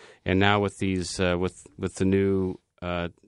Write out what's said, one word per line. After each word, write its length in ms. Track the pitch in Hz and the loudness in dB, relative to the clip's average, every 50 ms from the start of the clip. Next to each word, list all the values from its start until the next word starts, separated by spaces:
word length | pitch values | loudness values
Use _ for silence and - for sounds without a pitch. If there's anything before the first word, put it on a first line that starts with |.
| - - - _ - | -20 -20 -20 _ -2
And 140 | 92 92 95 | 0 2 4
now 200 | 101 101 104 104 | 4 4 4 2
with 200 | 101 98 - - | 0 -2 -2 -4
these, 420 | 98 95 92 92 87 - - - | -2 -2 -2 -2 -4 -4 -4 -2
uh, 160 | 92 90 87 87 | 0 0 0 0
with, 280 | 92 90 - - - - _ | -2 -4 -6 -10 -18 -20 _
with 200 | - 98 90 - | -8 -8 -6 -4
the 100 | - 95 | -2 0
new, 520 | 95 95 98 98 98 98 95 95 92 - - _ _ _ _ | 2 2 2 2 2 0 0 -2 -4 -6 -8 _ _ _ _
uh, 280 | 90 87 87 87 85 85 - _ _ | -8 -6 -4 -4 -6 -6 -10 _ _